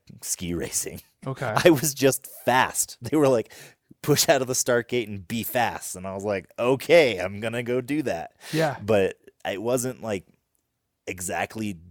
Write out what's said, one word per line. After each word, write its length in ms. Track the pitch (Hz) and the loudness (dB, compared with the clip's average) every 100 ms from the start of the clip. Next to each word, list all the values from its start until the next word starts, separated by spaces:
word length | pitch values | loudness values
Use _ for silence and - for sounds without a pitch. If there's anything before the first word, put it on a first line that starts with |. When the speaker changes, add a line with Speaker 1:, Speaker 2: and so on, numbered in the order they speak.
| _ - | _ -14
Speaker 1:
ski 320 | - - 87 | -10 -8 -4
racing. 480 | 85 - - - - - _ - | -6 -4 -6 -6 -10 -18 _ -10
Speaker 2:
Okay. 260 | 135 127 107 | -8 -4 6
Speaker 1:
<laughs> 80 | 175 | 6
I 40 | |
was 240 | 151 151 | 6 2
just 340 | 135 131 127 - - - | 2 2 2 -4 -8 2
fast. 520 | 127 113 - - - | 4 2 0 -6 -6
They 160 | 117 156 | -4 2
were 100 | 139 | 4
like, 240 | 123 107 - - _ _ - | 4 0 -12 -20 _ _ -8
"Push 280 | - 143 - | 0 2 4
out 120 | 147 | 4
of 60 | 123 | 2
the 80 | 127 | -2
start 320 | - 120 117 | 0 0 0
gate 220 | 123 107 | -4 -4
and 180 | 101 87 | -8 -8
be 160 | 117 | -6
fast." 520 | 101 123 110 82 - 90 | -4 0 0 -2 -10 -12
And 120 | 95 | -10
I 60 | 95 | -6
was 80 | |
like, 260 | 101 98 - - | -4 -4 -6 -4
"Okay, 600 | 120 135 - 165 139 95 | 0 0 4 6 6 2
I'm 220 | 90 101 | -4 -6
gonna 220 | 113 117 | -6 -6
go 180 | 117 123 | -2 -4
do 200 | 123 147 | -2 -4
that." 280 | 127 85 78 _ - | -2 -4 -8 _ -6
Speaker 2:
Yeah. 240 | 156 156 127 | -2 -2 -2
Speaker 1:
But 340 | 104 107 95 - - _ | 2 4 2 -2 -18 _
it 180 | - 98 | -8 -4
wasn't, 400 | 110 127 123 123 | -2 -2 -2 -8
like, 240 | 107 98 - _ _ _ _ _ _ _ - | -6 -8 -8 _ _ _ _ _ _ _ -12
exactly 720 | 95 90 85 98 110 107 87 87 | -10 -6 -4 -6 -4 -6 -8 -14